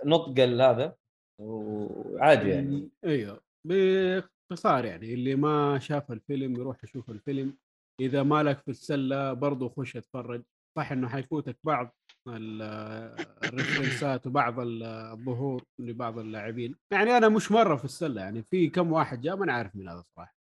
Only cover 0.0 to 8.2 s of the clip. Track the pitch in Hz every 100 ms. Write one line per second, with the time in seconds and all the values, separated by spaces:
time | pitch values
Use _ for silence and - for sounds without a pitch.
0 | 143 165 160 131 127 120 131 117 156 -
1 | _ _ _ - 107 110 107 107 104 -
2 | - - 143 135 101 92 139 143 - -
3 | 254 143 101 107 _ _ 156 190 190 190
4 | 185 185 180 _ - 175 214 135 117 85
5 | 110 123 127 135 147 151 143 139 - 147
6 | - 113 - 139 135 120 131 123 117 131
7 | 120 107 - 139 135 139 _ _ _ -
8 | 131 139